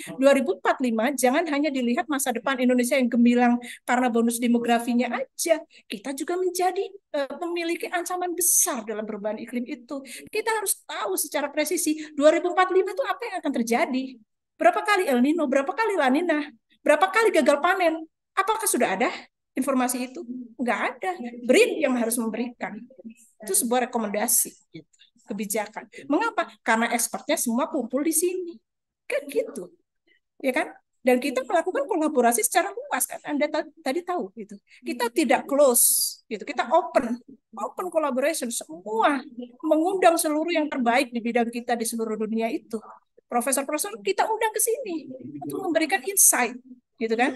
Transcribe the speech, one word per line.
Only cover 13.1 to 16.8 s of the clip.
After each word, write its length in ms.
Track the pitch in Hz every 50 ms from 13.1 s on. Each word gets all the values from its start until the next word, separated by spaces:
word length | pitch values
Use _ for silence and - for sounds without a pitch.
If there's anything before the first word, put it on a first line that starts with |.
| 370 - 466 466
yang 80 | 392 349 -
akan 80 | 302 269
terjadi? 520 | 269 226 233 226 254 339 - 254 262 269 262 - - _ _ _ _ _ _ _
Berapa 240 | - 311 339 359 440
kali 240 | - 415 403 381 370 -
El 100 | 254 240
Nino, 240 | 247 285 320 349 302 277
berapa 180 | 262 269 269 320 359
kali 240 | - 453 440 403 349
La 100 | 269 254
Nina, 380 | 254 - - 349 311 302 294 - - _ _ _ _ _